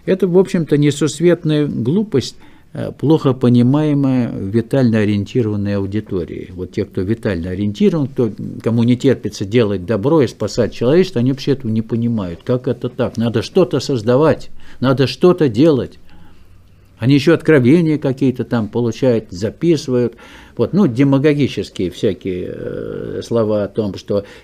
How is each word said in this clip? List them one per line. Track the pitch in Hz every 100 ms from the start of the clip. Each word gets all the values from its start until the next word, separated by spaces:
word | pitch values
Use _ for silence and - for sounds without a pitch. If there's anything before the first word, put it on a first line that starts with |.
это, | - 185 190
в | 175
общем-то, | 190 185 147 147
несусветная | 147 143 156 - 175 170 156 151
глупость, | 147 - 117 190 208 135 - - - - -
э, | 139 107
плохо | - 135 156 139
понимаемая | 127 123 120 123 147 156 143 135 127 117
в | - 98
витально | 113 113 135 123 110
ориентированной | 104 104 98 131 110 104 101 101
аудитории. | 98 104 107 95 80 - -
Вот | 90 90
те, | -
кто | 95 -
витально | 95 113 110 90 85
ориентирован, | 92 104 104 202 170 135
кто, | - 117 - 101 -
кому | 117 117
не | 117 123
терпится | 135 117 104 -
делать | 98 120 104 101
добро | 87 110 123 160
и | 117
спасать | - 104 - 104
человечество, | - 123 165 185 120
они | 123
вообще | 135 -
этого | 135 110
не | 110
понимают. | 110 117 117 113 90 85
Как | - 123 127
это | 117 123
так? | - 110
Надо | - 117 117
что-то | - 190 175 139
создавать, | - 131 104 127 156 - - - - -
надо | 127 131 123
что-то | - 180 175 147
делать. | 107 165 131 90 - - - - - - - - - _ -
Они | 120
ещё | 143 139
откровения | 160 156 151 120 170 160 147
какие-то | 139 127 135 123
там | 117 120 101
получают, | 113 120 113 131 113 107
записывают. | 90 104 - 170 151 - 123 120 - - - -
Вот, | - 110
ну, | 180 180
демагогические | 113 139 139 151 147 123 - 92 - 90
всякие, | - 113 87 98 90 90
э, | 80 - - 110 - - 98
слова | - 117 107 104
о | 98
том, | - 104
что | 95 - 104 - -